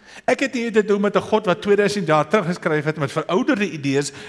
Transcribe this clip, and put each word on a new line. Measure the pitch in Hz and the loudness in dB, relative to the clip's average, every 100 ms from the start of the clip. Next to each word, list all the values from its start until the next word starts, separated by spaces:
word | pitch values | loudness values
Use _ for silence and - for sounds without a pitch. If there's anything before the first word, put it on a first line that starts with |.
| - - - | -20 -6 -2
Ek | 254 269 | 0 -2
het | |
nie | 247 233 | -2 0
te | 214 202 | 0 2
doen | 202 | 2
met | 202 190 | 2 0
'n | - | 2
God | 214 190 | 0 2
wat | 170 | -2
tweeduisend | 202 202 202 202 160 | 2 2 2 0 2
jaar | 156 147 | 2 2
terug | 214 170 | 0 0
geskryf | - 180 151 | -4 -2 0
het | 147 156 | -2 -4
met | 139 | -4
verouderde | 160 147 185 294 220 202 | -4 -2 -2 0 0 -2
idees | 156 139 135 139 - | -4 0 0 -2 -8